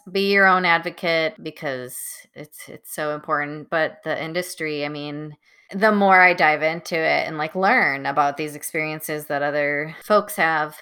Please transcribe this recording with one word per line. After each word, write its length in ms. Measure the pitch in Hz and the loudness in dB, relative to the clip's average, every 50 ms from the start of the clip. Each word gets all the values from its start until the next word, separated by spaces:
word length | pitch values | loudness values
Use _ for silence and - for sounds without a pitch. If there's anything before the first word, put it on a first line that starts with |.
| _ - | _ -8
be 220 | 180 196 196 196 202 | -4 -2 0 2 4
your 160 | 202 196 190 | 4 6 6
own 160 | 185 185 185 | 6 4 4
advocate 680 | 175 170 170 170 175 170 - - 170 165 160 160 156 156 - | 2 2 2 0 -4 -8 -4 -2 -2 0 0 0 -2 -4 -6
because 560 | 165 156 151 - 156 147 131 127 123 127 - - - - - - - _ _ | -10 -12 -10 -8 -6 -6 -6 -6 -8 -10 -12 -12 -12 -12 -14 -16 -18 _ _
it's, 340 | 143 151 - - - - - | -18 -18 -18 -18 -20 -20 -18
it's 240 | - - - - - | -18 -18 -18 -12 -8
so 220 | - 156 151 151 | -6 -4 -4 -4
important. 560 | 147 - - 156 147 147 147 147 151 147 - | -4 -4 -2 -2 0 0 -2 -6 -10 -8 -4
But 280 | - 160 156 143 - - - | -2 0 0 -2 -4 -6 -6
the 180 | 160 151 - | -6 -4 -4
industry, 640 | 156 165 160 180 175 175 - - 160 156 151 143 143 | -4 -4 -4 -4 -4 -6 -6 -8 -6 -6 -4 -4 -4
I 40 | 143 | -6
mean, 480 | 151 147 147 147 147 147 151 151 147 - _ _ _ _ _ - - | -6 -8 -8 -8 -8 -8 -10 -12 -14 -16 _ _ _ _ _ -12 -2
the 200 | 196 208 220 214 | 2 4 4 4
more 280 | 202 202 196 190 185 | 6 6 8 8 8
I 140 | 180 180 175 | 8 8 6
dive 280 | 185 170 151 151 143 151 | 6 4 4 4 4 2
into 340 | 160 165 170 - - 175 | 0 -2 -4 -6 -6 -4
it 320 | 160 160 156 147 147 - - | -2 0 2 2 0 0 -2
and, 100 | 160 151 | -4 -6
like, 160 | 151 156 - | -6 -6 -2
learn 520 | 185 185 196 247 254 190 147 139 139 135 | 0 2 2 4 4 2 2 0 -2 -4
about 300 | 139 143 147 147 143 143 - | -2 0 0 0 0 0 -2
these 180 | 156 151 147 | -6 -8 -8
experiences 680 | 147 - - - 160 156 156 156 160 - - 156 151 147 | -10 -10 -8 -6 -4 -4 -4 -6 -8 -8 -6 -8 -8 -6
that 160 | - 151 139 143 | -4 -4 -2 -2
other 500 | 147 143 147 147 143 147 143 151 160 160 - - | -2 0 0 0 0 -2 -2 -4 -6 -10 -10 -2
folks 320 | - 208 208 202 202 - | 2 2 2 2 0 -2
have, 440 | - 165 160 160 156 151 151 - - | 0 0 2 2 0 -2 -4 -6 -12